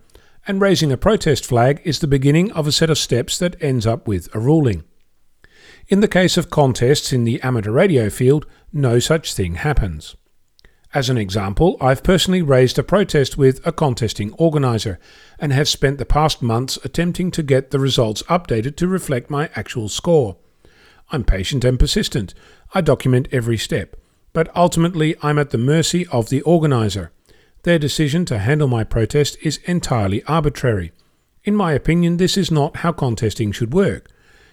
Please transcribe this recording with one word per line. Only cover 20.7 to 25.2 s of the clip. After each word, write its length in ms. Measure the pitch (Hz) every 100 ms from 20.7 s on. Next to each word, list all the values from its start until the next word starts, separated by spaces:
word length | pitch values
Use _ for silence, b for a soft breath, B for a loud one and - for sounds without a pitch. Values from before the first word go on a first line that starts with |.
| b b b _
I'm 120 | 143
patient 420 | 104 92 92 139 120
and 140 | 127
persistent. 560 | 143 214 - - 95 - b b b 190
I 60 |
document 460 | 151 131 131 127 -
every 260 | 131 117 117
step, 380 | - 117 - - _ _ _
but 220 | 165 160 -
ultimately 600 | 175 170 170 175 156 160